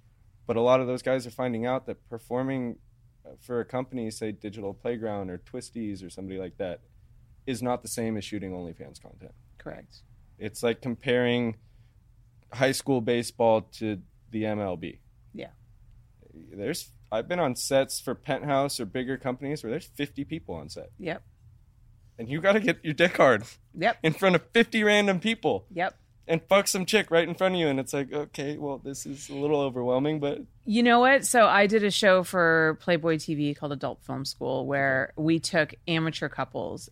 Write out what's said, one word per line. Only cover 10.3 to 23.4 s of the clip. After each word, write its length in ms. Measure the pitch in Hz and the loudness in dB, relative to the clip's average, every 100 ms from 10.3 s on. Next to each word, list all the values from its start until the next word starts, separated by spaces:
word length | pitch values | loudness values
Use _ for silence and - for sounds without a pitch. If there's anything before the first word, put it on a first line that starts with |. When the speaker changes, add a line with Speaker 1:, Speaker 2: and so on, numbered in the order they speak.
| - | -12
Speaker 1:
It's 240 | 101 - | -12 -4
like 180 | 117 113 | -2 -2
comparing 720 | 127 117 135 123 123 123 117 107 - - - _ _ _ _ _ - | -6 -6 0 2 2 2 -2 -6 -16 -20 -20 _ _ _ _ _ -12
high 180 | 110 135 | 0 0
school 300 | 131 - 131 | 0 0 0
baseball 600 | 113 120 117 - 117 110 - | 2 0 -2 0 4 4 0
to 260 | - 110 98 - _ - | -8 -6 -6 -10 _ -10
the 140 | 110 107 | -6 -2
M 140 | 107 | -2
L 180 | 98 87 | -4 -6
B. 220 | 85 - _ _ - | -10 -14 _ _ -20
Speaker 2:
Yeah. 160 | - - - - - - - - _ - 80 - | -16 -16 -18 -20 -20 -20 -20 -20 _ -20 -20 -18
Speaker 1:
There's, 360 | 92 110 175 - - - | -8 -6 -6 -10 -18 -6
I've 160 | 110 120 | -4 -2
been 120 | 180 | 0
on 160 | 147 120 | 0 -2
sets 440 | - 135 135 - | 0 2 2 -4
for 160 | - 117 | -8 -8
Penthouse 640 | - 135 147 135 139 - | -4 -4 0 0 0 -4
or 60 | 104 | -6
bigger 320 | 127 123 131 | -6 -4 -4
companies 460 | 131 127 139 147 | -6 -6 -6 -6
where 80 | 110 | -6
there's 140 | 147 - | -8 -8
fifty 380 | - 143 - | -8 -6 -6
people 320 | 143 165 - 85 | -10 -10 -10 -12
on 140 | 76 | -12
set. 220 | 85 - - | -14 -16 -10
Speaker 2:
Yep. 240 | 165 170 - _ - - _ _ _ - - - | -8 -8 -12 _ -20 -20 _ _ _ -20 -20 -14
Speaker 1:
And 120 | 117 | -8
you 120 | 151 | 0
gotta 180 | 196 214 | 2 4
get 240 | 175 165 | 2 -2
your 100 | - | -2
dick 240 | 147 175 - | 2 4 6
hard 260 | 143 107 | 6 6